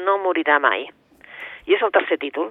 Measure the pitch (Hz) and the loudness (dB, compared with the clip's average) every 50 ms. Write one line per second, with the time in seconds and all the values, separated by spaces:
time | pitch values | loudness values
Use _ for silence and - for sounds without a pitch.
0 | 180 190 196 202 190 185 175 170 156 151 147 147 143 123 98 98 131 - - _ | -2 0 0 0 0 0 -2 0 2 2 2 4 4 2 0 0 -4 -8 -14 _
1 | _ _ _ _ - - - - - - - - - - 185 208 233 208 - 202 | _ _ _ _ -20 -20 -20 -18 -16 -16 -16 -14 -2 0 0 2 2 2 2 0
2 | 160 - 170 - - 143 - 156 170 220 | 0 2 -2 -2 -4 -6 -6 -6 -6 -6